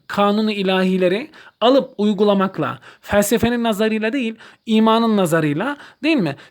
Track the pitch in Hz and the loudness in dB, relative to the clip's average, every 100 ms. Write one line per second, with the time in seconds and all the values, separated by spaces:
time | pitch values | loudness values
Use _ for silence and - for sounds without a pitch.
0 | - - 202 208 220 208 190 190 185 185 | -8 -2 0 0 -2 -2 -2 0 0 0
1 | 180 196 311 - - _ 220 277 - - | 0 -2 -6 -16 -20 _ 2 2 0 -2
2 | 208 196 208 196 190 190 135 120 - - | -2 0 2 2 0 -4 -6 -8 -16 -20
3 | - 202 202 233 226 240 233 196 220 220 | -2 0 2 0 0 -2 -2 -2 -2 -2
4 | 214 277 226 220 - - - 220 220 226 | -2 -4 -6 -8 -16 -16 -2 2 4 2
5 | 233 208 180 165 156 147 240 285 - - | 2 0 2 0 0 -2 -4 -8 -14 -6
6 | 294 320 165 131 - | -2 0 -2 -4 -10